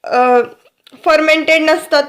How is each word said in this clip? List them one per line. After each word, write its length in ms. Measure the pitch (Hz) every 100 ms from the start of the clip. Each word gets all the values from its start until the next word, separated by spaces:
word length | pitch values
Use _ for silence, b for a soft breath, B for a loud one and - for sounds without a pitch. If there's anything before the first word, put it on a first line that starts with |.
अ, 340 | - 247 247 247 233 - _ _ _ -
फर्मेंटेड 580 | - 311 311 311 302 320
नसतं, 380 | 311 311 - 294